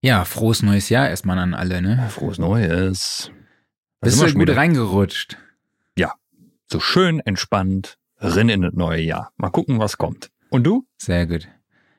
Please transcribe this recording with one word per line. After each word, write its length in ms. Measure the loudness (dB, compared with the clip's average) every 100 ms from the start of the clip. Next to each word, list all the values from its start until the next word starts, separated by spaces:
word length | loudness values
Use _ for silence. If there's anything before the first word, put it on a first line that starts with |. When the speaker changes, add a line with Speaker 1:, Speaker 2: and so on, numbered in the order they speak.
Speaker 1:
Ja, 240 | 2 2 0
frohes 380 | 0 0 2
neues 260 | 2 2 2
Jahr 180 | 2 2
erstmal 300 | -2 -2 -2
an 160 | -2
alle, 300 | -2 -4 -2
ne? 240 | 0 0 -2
Speaker 2:
Frohes 300 | -4 -8 -4
Neues. 880 | 0 2 2 0 0 -2 -6 -8 -12 -18 _ _ _ _ _ _
Da 60 | 0
Speaker 1:
Bist 100 | 4
Speaker 2:
sind 40 |
wir 40 | 4
Speaker 1:
du 60 |
Speaker 2:
schon 80 | 4
Speaker 1:
gut 80 | 2
Speaker 2:
wieder. 100 | 2
Speaker 1:
reingerutscht? 800 | 2 2 2 2 0 -2 -10 -14 _ _ _ _ _ -4
Speaker 2:
Ja, 200 | -4 -4 _ _ _ _ _
so 140 | -4
schön 400 | 0 2 2 0
entspannt 800 | -2 -4 -2 -2 0 -2 -6 -18 _ _
rin 260 | -2 2 2
in 120 | 2
das 120 | 0
neue 280 | 0 -2 -2
Jahr. 300 | -2 -4 -8 _
Mal 120 | -4
gucken, 300 | -2 0 0
was 180 | -2 -2
kommt. 320 | -6 -6 -16 _ _
Und 120 | 0
du? 220 | 2 0 -2 _
Speaker 1:
Sehr 280 | -4 -2 0
gut. 220 | -4 -8 _ _ _ _